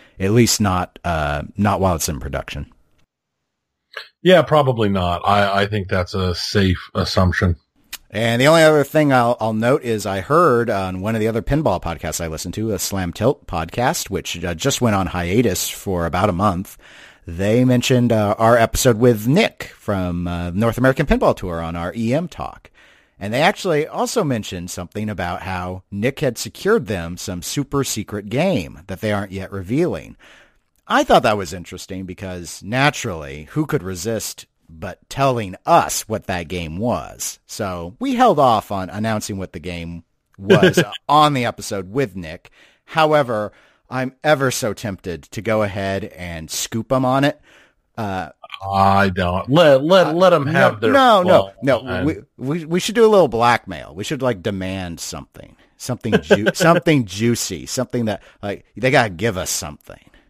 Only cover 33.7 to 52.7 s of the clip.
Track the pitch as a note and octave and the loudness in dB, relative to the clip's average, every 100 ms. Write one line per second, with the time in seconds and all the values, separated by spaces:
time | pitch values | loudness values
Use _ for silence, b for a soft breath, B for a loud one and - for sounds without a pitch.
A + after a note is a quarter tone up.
33.7 | D3 F2+ F2+ G#2+ A2 - - - _ _ | -4 -4 -8 -6 -6 -6 -12 -20 _ _
34.7 | D#2+ F#2 - - C3+ C#3 A#2+ F#2+ - D3 | -14 -14 -14 -10 -2 0 0 -4 -6 2
35.7 | E3 D#2 - - G#2 - F2+ D#2 F2+ D#2+ | 2 2 -4 -6 -6 -6 -6 -6 -8 -6
36.7 | E2+ A#2+ F2 G1+ - - - - - G2 | -4 -4 -4 -6 -12 -12 -12 -14 -8 -8
37.7 | F2+ F2 A2+ C4+ A#3+ A#3+ D3 C3 G#2+ - | -8 -10 -8 -4 2 4 4 4 2 -2
38.7 | G2 F#2 G2+ A2 G#2+ - G2+ F#2 F2 F2 | -6 -6 -6 -4 -4 -6 -8 -10 -10 -10
39.7 | F2 E2+ E2+ - _ _ - G2 - F3+ | -10 -10 -12 -16 _ _ -4 2 6 6
40.7 | F3+ - - - D3 D3+ C3+ A#2 - - | 4 0 -2 2 4 4 2 -2 -4 -8
41.7 | G2+ F#2 B2+ A#2 F#2 D#2+ E2+ - b b | -8 -6 -4 -4 -6 -12 -14 -20 b b
42.7 | b - D#3+ D#3 D3+ B2 G#2+ G2+ b b | b -6 0 4 4 2 -2 -4 b b
43.7 | b b B2+ C3 - D3+ C#3+ C3+ - A2 | b b -6 -6 -2 0 2 2 0 -4
44.7 | F#2+ G#2+ F#2 F#2 D#2+ - A2+ G#2 G#2+ G2+ | -4 -8 -8 -8 -10 -10 -6 -2 0 0
45.7 | G2+ G2 G2 E2 - F2+ E2 D#2+ - - | -2 -4 -4 -6 -12 -12 -10 -8 -8 -6
46.7 | A2+ - C3 B2+ C3+ C#3+ - b b b | -6 -2 0 2 2 0 -2 b b b
47.7 | b _ - G#2 F#2 D2+ - - - G2 | b _ -10 -6 -6 -8 -14 -18 -12 -2
48.7 | G2 G2 G2 G2 F2+ F2 F#2 A#2+ D#3 D#3 | 2 4 4 2 0 -2 -2 2 4 6
49.7 | C3+ D#3 F#3+ D3 E3+ F#3 E3 C#3 C#3 B2 | 6 6 4 4 4 4 4 2 2 2
50.7 | G#2+ - C4+ B3+ G3+ F3+ D3+ G2 - C3+ | 2 2 4 6 6 6 4 4 -2 0
51.7 | A#2+ C3 F#2 D3 G#2+ - - B2+ E3+ D#3 | 0 0 -4 -4 -4 -10 -10 -6 -6 -4